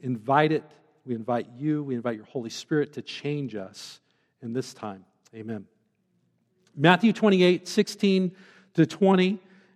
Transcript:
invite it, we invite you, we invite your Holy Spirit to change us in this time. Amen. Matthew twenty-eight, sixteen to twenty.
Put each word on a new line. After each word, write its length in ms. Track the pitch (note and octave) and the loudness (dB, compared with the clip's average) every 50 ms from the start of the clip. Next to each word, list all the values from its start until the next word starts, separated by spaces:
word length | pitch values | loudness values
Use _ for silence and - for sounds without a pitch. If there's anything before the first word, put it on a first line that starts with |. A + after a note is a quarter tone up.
invite 500 | - B2+ B2+ A2 G#2 B2 C#3 D3 D3+ D#3 | -8 -6 -6 -4 -2 2 4 4 4 4
it, 180 | D#3 D3 D3+ - - _ _ _ _ _ _ | 2 0 -4 -6 -18 _ _ _ _ _ _
we 100 | C3 B2 | -8 -8
invite 320 | A2+ A2+ A2+ A#2+ A#2+ - - A#2+ A#2+ | -6 -4 -2 -2 -2 -4 -6 -10 -8
you, 240 | C#3+ D#3 D3+ D3+ | -4 -4 -4 -4
we 140 | D3 C#3 B2+ | -4 -6 -6
invite 220 | A#2+ A2+ B2 A#2 G#2+ | -6 -4 -6 -6 -8
your 80 | G#2+ | -10
Holy 240 | - - C#3 A2+ A2+ | -12 -10 -10 -10 -10
Spirit 420 | - - - - D#3+ D3+ C#3+ - - | -10 -14 -8 -2 -2 0 0 -2 -6
to 80 | - | -12
change 540 | - - - - - C#3+ D3 D3 C#3+ B2 G#2+ | -14 -14 -14 -10 -8 -6 -6 -6 -6 -6 -8
us 460 | G#2 F#2+ F#2 G2 - - - - - _ _ _ _ _ _ _ _ | -10 -10 -12 -14 -18 -20 -20 -20 -20 _ _ _ _ _ _ _ _
in 100 | - A#2 | -12 -8
this 220 | A#2 C3 B2+ - - | -6 -6 -6 -8 -10
time. 320 | - - G#2+ G2 F#2+ F#2 _ _ _ _ _ - | -14 -12 -12 -12 -14 -18 _ _ _ _ _ -18
Amen. 300 | A2+ G#2+ A2 A2+ G#2 F#2+ - _ _ _ _ _ _ _ _ _ _ _ _ _ _ _ _ _ _ _ _ _ | -14 -12 -10 -10 -10 -12 -14 _ _ _ _ _ _ _ _ _ _ _ _ _ _ _ _ _ _ _ _ _
Matthew 360 | D3 C#3 E3 F3+ F3 - A3+ | 2 4 4 4 6 4 2
twenty-eight, 560 | G3 - - G#3 G3 F#3 F3+ F3+ F3+ E3+ - - | 2 2 2 2 4 6 6 4 4 2 -2 -4
sixteen 640 | - - G3+ - - - - G3 F#3+ F#3+ F#3 F3+ F3+ - - - _ _ _ _ _ | -2 -2 -2 -2 -2 -2 0 2 2 2 0 -2 -4 -10 -18 -20 _ _ _ _ _
to 100 | - D#3+ | 2 2
twenty. 540 | D#3 - - G3+ F#3+ F#3+ F#3 F#3 F#3 G3+ G3+ - _ _ _ _ _ _ | 2 2 2 4 4 6 6 4 2 0 -4 -8 _ _ _ _ _ _